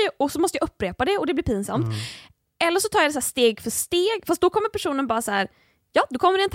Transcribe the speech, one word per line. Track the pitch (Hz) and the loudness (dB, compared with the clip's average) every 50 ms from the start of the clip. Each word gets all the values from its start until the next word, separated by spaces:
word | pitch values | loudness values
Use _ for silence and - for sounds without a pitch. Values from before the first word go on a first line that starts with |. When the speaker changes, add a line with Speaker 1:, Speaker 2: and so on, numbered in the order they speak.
| 427 370 - _ | 2 2 0 _
Speaker 1:
och | 277 285 | -2 -2
så | - 285 | 0 0
måste | 339 - - - | 0 0 0 -2
jag | - | -4
upprepa | - - _ 214 180 180 - 247 | -4 -4 _ -6 -6 -2 -2 0
det | - 202 196 | 0 0 0
och | - - | 0 0
det | 339 | -2
blir | 269 - | -2 0
pinsamt. | - 233 196 202 202 - - 117 | 0 -2 -2 -2 -2 -2 -2 -2
Speaker 2:
Mm. | 113 110 107 113 - - - - - _ _ _ _ _ _ 330 | -2 -2 -4 -6 -10 -12 -16 -20 -20 _ _ _ _ _ _ 0
Speaker 1:
Eller | 339 339 392 | 0 2 0
så | - 427 | -2 0
tar | - 427 | 2 2
jag | 320 294 | 2 2
det | 294 | 0
så | 277 | -2
här | |
steg | 247 - - 269 247 233 220 - | -6 -4 0 2 4 4 2 2
för | - 233 | -6 -6
steg, | - - - - - 349 359 415 453 381 - | -4 -4 -4 -2 0 0 2 2 0 -2 -2
fast | - 349 - | -2 0 2
då | - 359 | 2 2
kommer | - 427 415 440 | 2 2 -2 -2
personen | - 403 - 359 285 269 277 233 | -4 -4 -4 -2 -2 -2 -2 -2
bara | 226 226 | -2 -2
så | 226 - | -2 -2
här, | 202 196 190 - - _ _ _ _ _ _ _ _ - | -2 -2 -2 -4 -6 _ _ _ _ _ _ _ _ 0
ja, | 539 - | 0 0
då | 262 - | -2 2
kommer | - 349 381 381 | 2 4 4 4
det | 392 | 0
en | 392 - | 0 -2